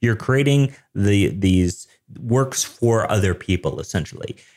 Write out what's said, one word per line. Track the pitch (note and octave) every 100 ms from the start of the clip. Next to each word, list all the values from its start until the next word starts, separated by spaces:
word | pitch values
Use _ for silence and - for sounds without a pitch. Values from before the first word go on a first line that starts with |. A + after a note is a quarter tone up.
You're | A#2 G#2+
creating | - C3+ C#3+ C#3+ C3+ - _
the, | G2 G2+ G2+ G2
these | E2 F#2+ F#2 F2+ - - _ _ -
works | A#2 B2 C3+ -
for | - - A#2 A2+ -
other | G#2+ F#2+
people, | F2 - F#2 - -
essentially. | - F#2 D2 - - - _